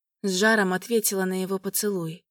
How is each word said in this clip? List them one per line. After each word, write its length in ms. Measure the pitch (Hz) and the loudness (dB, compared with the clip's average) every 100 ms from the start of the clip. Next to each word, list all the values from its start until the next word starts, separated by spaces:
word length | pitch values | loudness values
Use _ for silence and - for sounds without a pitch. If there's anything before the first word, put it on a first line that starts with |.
| _ _ | _ _
С 80 | 202 | -2
жаром 400 | 185 220 220 185 | 2 4 4 2
ответила 500 | 185 - 226 - 190 | 0 0 0 0 0
на 180 | 185 185 | -2 -2
его 160 | 185 190 | -2 -4
поцелуй. 680 | 196 - 208 190 165 165 _ | -4 -4 -2 -2 -4 -8 _